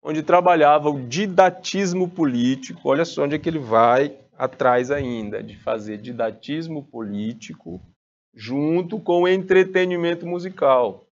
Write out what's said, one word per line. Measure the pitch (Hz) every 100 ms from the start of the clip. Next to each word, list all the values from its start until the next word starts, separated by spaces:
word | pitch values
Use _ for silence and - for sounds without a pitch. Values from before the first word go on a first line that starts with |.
onde | - 156
trabalhava | 151 175 180 170 147 151 151
o | 143 123
didatismo | 139 208 180 185 180 - 190 196 180 180
político. | 175 151 123 123 135 - 170 135
Olha | 139
só | 170 - 143
onde | 151
é |
que | 165
ele | 160
vai | 120 113 117 123 143 - _
atrás | _ 131 - 131 123 127
ainda, | 143 131 117 104 104
de | 107 101
fazer | - 117 107 104
didatismo | 107 117 113 101 - 151 165 156 139
político | 120 107 101 107 - - - - 90 - _ _ _ _
junto | 113 107 135 151 170 175 214
com | - 175
o | 180
entretenimento | 190 190 185 185 185 185 180 170 170 170
musical. | 175 185 185 139 127 113 95 _